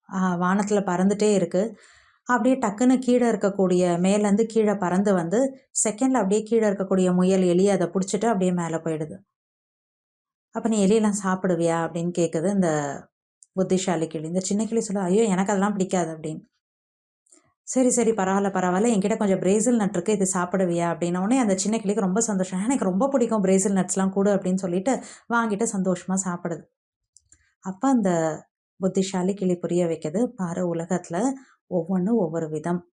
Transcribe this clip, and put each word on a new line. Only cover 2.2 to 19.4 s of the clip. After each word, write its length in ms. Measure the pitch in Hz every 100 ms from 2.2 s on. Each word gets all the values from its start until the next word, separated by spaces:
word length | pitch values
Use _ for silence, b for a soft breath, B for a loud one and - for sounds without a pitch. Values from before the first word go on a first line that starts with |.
அப்படியே 340 | - 247 254 262
டக்குன்னு 400 | 226 208 254 254
கீழே 320 | 254 247 240
இருக்கக்கூடிய, 680 | 202 202 202 185 180 180 170
மேலேருந்து 440 | 180 208 208 202
கீழே 300 | 226 226 214
பறந்து 400 | 208 175 180 202
வந்து 540 | 185 165 202 269 269 _ - 220
செகண்ட்ல 240 | 208 262
அப்படியே 300 | 254 190 208
கீழே 260 | 214 233 214
இருக்கக்கூடிய 460 | 196 190 190 185
முயல், 280 | 180 180 190
எலி 260 | 185 175 202
அதை 180 | 190 170
புடிச்சிட்டு 400 | 190 185 202 220
அப்படியே 260 | 208 185
மேல 240 | 180 165 160
போயிடுது. 420 | 165 156 156 190 _ _ _ _ _ _ _ _ _ _ _ _ _
"அப்ப 180 | 220 214
நீ 180 | 220 190
எலியெல்லாம் 360 | 220 208 202
சாப்பிடுவியா?" 640 | 196 185 190 170 170 165 165
அப்படின்னு 220 | 170 175 175
கேக்குது 340 | 165 165 175
இந்த 560 | 202 175 151 143 139 - _ _ _ _
புத்திசாலி 540 | 190 185 185 190 165 160
கிளி. 200 | 160 160
இந்த 140 | 180
சின்ன 240 | 185 202
கிளி 220 | 220 226 220
சொல்லுது, 120 | 202
"ஐயோ, 260 | 175 196
எனக்கு 260 | 226 185 196
அதெல்லாம் 220 | 196 202
பிடிக்காது" 440 | 202 185 185 160 160
அப்படின்னு. 240 | 156 160 - _ _ _ _ _ _ _ _ b b b
"சரி, 280 | - 254 254
சரி, 200 | 240 220
பரவாயில்ல, 400 | 220 190 196 202
பரவாயில்ல, 460 | 190 180 180 233 214
என்கிட்ட 200 | 196 220
கொஞ்சம் 220 | 208
பிரேசில் 380 | 190